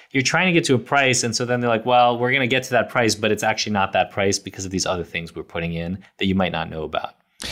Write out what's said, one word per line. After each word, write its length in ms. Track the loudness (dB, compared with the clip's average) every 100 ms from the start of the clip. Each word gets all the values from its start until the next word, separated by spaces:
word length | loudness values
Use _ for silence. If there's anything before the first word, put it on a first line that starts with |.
| -6
you're 120 | -2
trying 220 | 0 0 2
to 60 |
get 100 | 2 4
to 100 | 2
a 40 |
price, 440 | 2 2 4 2
and 120 | 0 -2
so 80 |
then 160 | -2 0
they're 100 | 2
like, 160 | 0 4
"Well, 300 | 4 6 4
we're 120 | 0
gonna 160 | 0 2
get 160 | 0
to 60 | 0
that 160 | 0 0
price, 260 | 0 0 2
but 160 | 0
it's 120 | 0
actually 300 | 0 -2 -2
not 200 | 0 0
that 180 | 0 0
price 260 | 0 0 0
because 240 | -6 -10
of 80 | -6
these 140 | -4 -2
other 180 | -4
things 320 | -6 -8 -10 -12
we're 80 |
putting 300 | -10 -6 -6
in 240 | -6 -6 -8 -10 -6
that 80 | 0
you 80 | 0
might 160 | 0
not 180 | -2 -6
know 140 | -8
about." 320 | -6 -6 -8 -14 _ -14 -12